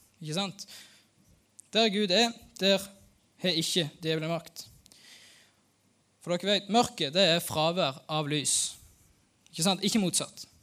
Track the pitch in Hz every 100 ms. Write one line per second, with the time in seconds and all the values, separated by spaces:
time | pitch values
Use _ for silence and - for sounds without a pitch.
0 | _ _ 151 160 196 - - - - -
1 | _ _ _ _ _ - _ 208 226 202
2 | 208 190 233 - - - 190 190 - -
3 | - _ _ _ 185 165 165 185 147 -
4 | 160 160 156 165 - - - - _ -
5 | - - - - _ _ _ _ _ _
6 | _ _ - 175 190 202 196 220 247 -
7 | 143 170 185 170 170 160 156 180 147 131
8 | - 156 147 151 127 - - - - _
9 | _ _ _ _ _ - 170 185 208 226
10 | 180 - - - - _